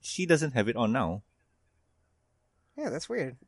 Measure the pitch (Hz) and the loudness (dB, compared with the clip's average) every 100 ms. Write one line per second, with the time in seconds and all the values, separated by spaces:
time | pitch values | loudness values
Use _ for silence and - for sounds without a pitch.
0 | - - 175 156 156 123 104 117 110 127 | -10 -2 4 4 4 0 0 2 2 2
1 | 85 98 - _ _ _ _ _ _ _ | 0 -4 -10 _ _ _ _ _ _ _
2 | _ _ _ _ _ _ _ - 302 139 | _ _ _ _ _ _ _ -8 -6 -6
3 | - 233 135 123 | -6 -4 -6 -8